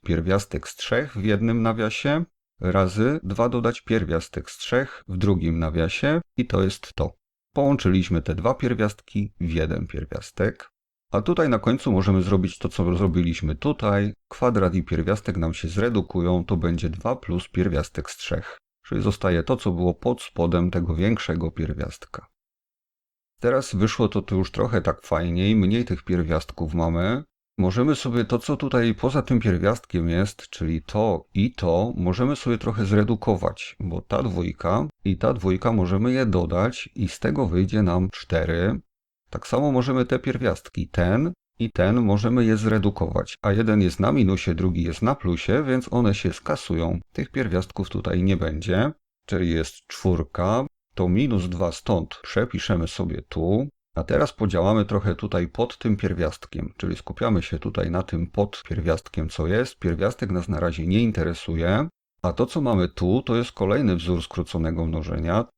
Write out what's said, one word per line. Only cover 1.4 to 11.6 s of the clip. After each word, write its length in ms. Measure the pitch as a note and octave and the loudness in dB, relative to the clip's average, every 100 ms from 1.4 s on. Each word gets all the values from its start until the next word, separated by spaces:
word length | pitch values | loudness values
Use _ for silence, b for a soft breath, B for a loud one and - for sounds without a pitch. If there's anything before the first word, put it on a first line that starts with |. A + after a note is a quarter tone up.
| A2+ A#2 | 2 2
nawiasie, 640 | A2+ A2+ G#2+ - C#3+ D#3 E3+ _ _ - | 0 0 -2 -2 0 0 -2 _ _ -4
razy 600 | F#2 F#2+ F#2+ G2+ B2 D3+ | 0 2 2 4 2 2
dwa 260 | F#2 G2+ A#2+ | -2 0 2
dodać 320 | A#2+ A#2 - | 2 0 -2
pierwiastek 720 | - A2+ D#2+ E2 - - - | 0 0 2 -2 -2 -10 -10
z 60 | - | -12
trzech 460 | - B2 C3+ - - | -2 0 -2 -8 -8
w 100 | F#2 | 0
drugim 420 | G2+ F#2 E2 E2 | 2 2 2 0
nawiasie 640 | D#2+ E2 - - - E3 - - | 0 0 0 0 0 0 -2 -4
i 80 | A#2+ | -2
to 180 | G2 | 2
jest 300 | F#2+ - - | 0 -2 -10
to. 200 | - D2 - _ _ _ | -4 -4 -6 _ _ _
Połączyliśmy 680 | - C#3+ C#3+ - F#2+ F2+ E2+ | 0 2 2 4 2 2 0
te 140 | - E2+ | -2 -2
dwa 180 | G#2+ | -2
pierwiastki 800 | G#2+ A#2+ A#2+ G#2 - - G#2 G2+ - | 0 -2 0 0 -2 -8 -6 -6 -4
w 120 | F2 | -2
jeden 360 | E2 D#2+ D#2+ E2 | 0 0 -2 -6
pierwiastek. 840 | C2 - - - - G2+ - - _ _ _ _ | -8 -8 -10 -10 -2 -2 -4 -14 _ _ _ _
A 100 | - | -4
tutaj 280 | A2 F3 D#3 | 0 0 2
na 100 | |
końcu 320 | A2+ | 2